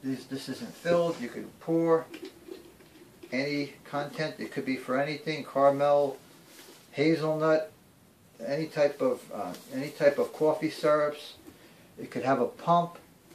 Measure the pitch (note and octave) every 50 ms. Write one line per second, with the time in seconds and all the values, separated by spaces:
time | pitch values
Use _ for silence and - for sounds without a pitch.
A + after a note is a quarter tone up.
0 | - C3+ C3+ - - - C3+ C3+ - - B2+ - - G3+ - - - E3+ E3+ F3
1 | E3+ E3+ D#3+ - A#2+ A#2 - - G#2 - - - - - E3 E3 E3 E3 E3 D#3+
2 | E3 - - - - - - - - - - - - - - - - - - -
3 | - - - - - - - B2+ C#3 C#3+ D3 C#3+ C#3+ C#3 - - - - - C#3+
4 | C#3+ C#3+ - - D#3 D#3 - - - G#2+ - - C3 C3 C3 B2+ - - B2+ C3+
5 | C#3+ D3 D3+ C#3+ - D#3+ D3+ D3 B2 - - C3+ C#3 C#3 C#3 C#3 C#3+ C#3+ C#3+ C#3+
6 | C#3+ C#3 - - - - - - - - - - - - - - - - - -
7 | C#3 D#3+ E3 D3 D3+ D#3 D#3 D#3 D#3 D#3 D#3 D#3 - - - - - - _ _
8 | _ - _ _ _ _ _ - - A2+ C#3 D3+ D#3+ D#3 - D#3 D3 C#3+ C#3 -
9 | C3+ C3 B2 - - - - G#2+ G2 F2+ F2 - - - C3 C3 C#3 D3+ D3 -
10 | D#3 C#3+ C#3+ - - - - - D#3 D#3 D#3 - E3 D3+ - - - D#3 D3+ D3+
11 | D3 D3 D3 - - - - - - - - - - - - - - - - -
12 | - - - B2+ A#2+ B2+ C3 B2 A#2+ - - - - - E3+ E3+ E3+ E3+ - -
13 | - - - - _ - -